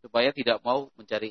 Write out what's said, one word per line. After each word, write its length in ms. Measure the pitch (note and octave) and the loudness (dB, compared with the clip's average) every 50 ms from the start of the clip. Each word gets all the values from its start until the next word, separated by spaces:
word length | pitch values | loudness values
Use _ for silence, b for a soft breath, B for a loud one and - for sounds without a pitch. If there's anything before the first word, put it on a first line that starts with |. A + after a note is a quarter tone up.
Supaya 320 | - A#2 - A#2 A#2+ C#3 - | -10 -2 2 2 2 2 0
tidak 240 | D3 B2 A#2 A2+ G#2 - | 0 0 0 0 0 0
mau 240 | A#2+ B2+ C#3 C#3 C3+ _ | -2 -2 -2 -2 -8 _
mencari 320 | - G#2+ - A2+ G#2 G#2+ G#2+ | -18 -10 -6 -6 -4 -4 -6